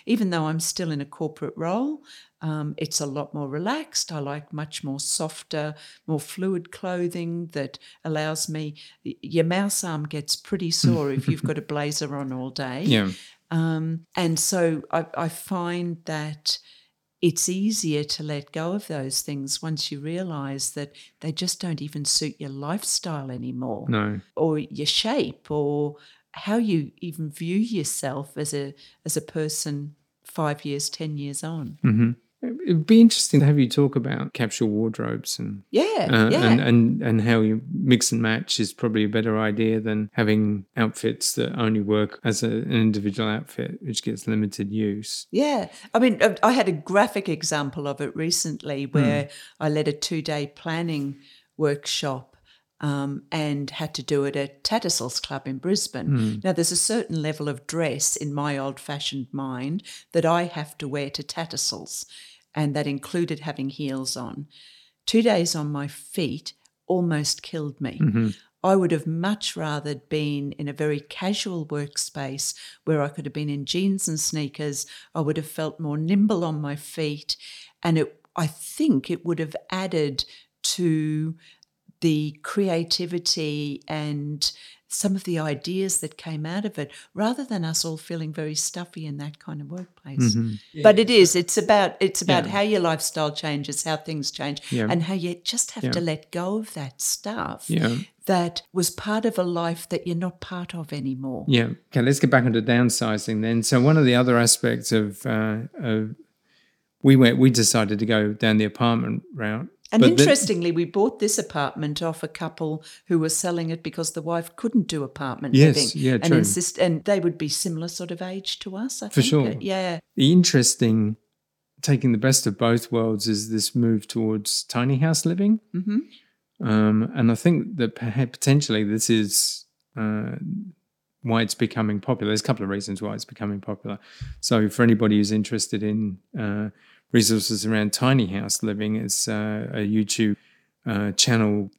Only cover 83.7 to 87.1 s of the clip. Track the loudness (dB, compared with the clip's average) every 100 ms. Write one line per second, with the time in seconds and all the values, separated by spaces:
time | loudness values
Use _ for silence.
83.7 | -6 -6 -6 -4 -4 -6 -4 -4 -4 -14
84.7 | -20 _ -2 0 0 -2 -2 -2 -4 -4
85.7 | -2 -2 -2 -4 -10 -10 -8 -6 -4 -4
86.7 | -6 -10 -12 -12